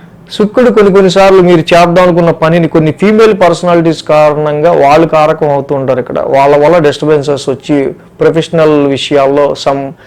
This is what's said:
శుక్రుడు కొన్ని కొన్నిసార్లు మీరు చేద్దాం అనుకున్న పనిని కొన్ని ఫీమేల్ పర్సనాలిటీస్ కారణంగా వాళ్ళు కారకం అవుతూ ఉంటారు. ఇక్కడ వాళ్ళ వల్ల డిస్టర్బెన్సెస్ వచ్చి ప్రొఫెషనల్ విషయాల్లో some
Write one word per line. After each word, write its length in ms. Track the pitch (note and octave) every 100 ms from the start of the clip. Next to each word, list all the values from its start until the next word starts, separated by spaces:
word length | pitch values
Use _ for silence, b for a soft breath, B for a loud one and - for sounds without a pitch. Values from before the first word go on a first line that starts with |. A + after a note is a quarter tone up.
| B B - -
శుక్రుడు 340 | G#3 B3+ A#3+
కొన్ని 240 | G#3+ G3+ F#3+
కొన్నిసార్లు 440 | F#3+ F#3 G3 F#3+ F3
మీరు 120 | E3+
చేద్దాం 440 | D3+ E3+ F3 F3
అనుకున్న 260 | F3+ E3+ E3+
పనిని 380 | D#3+ D#3+ F3 D#3+
కొన్ని 180 | E3 D#3 -
ఫీమేల్ 400 | G3 G#3+ A3 G3+
పర్సనాలిటీస్ 580 | F3 E3+ F3+ E3+ E3 D#3
కారణంగా 680 | - D3+ D3+ D3 D3+ D3 E3
వాళ్ళు 340 | D#3 C#3 D#3 E3
కారకం 340 | D#3 D#3 D#3 D3+
అవుతూ 240 | C#3 C3+
ఉంటారు. 260 | C#3 C3 B2+
ఇక్కడ 180 | A#2+ C#3+
వాళ్ళ 440 | - C3+ C#3 D3
వల్ల 140 | D3 F3
డిస్టర్బెన్సెస్ 680 | D3 C3+ D3+ D3+ C#3 C3+ -
వచ్చి 380 | C3 - D3 C#3 - B -
ప్రొఫెషనల్ 680 | D#3+ D#3+ D#3+ E3+ D#3 D3+ C#3+ C3+
విషయాల్లో 580 | - C#3+ C#3 C#3+ C#3+ -
some 280 | D3 C#3 C3+ -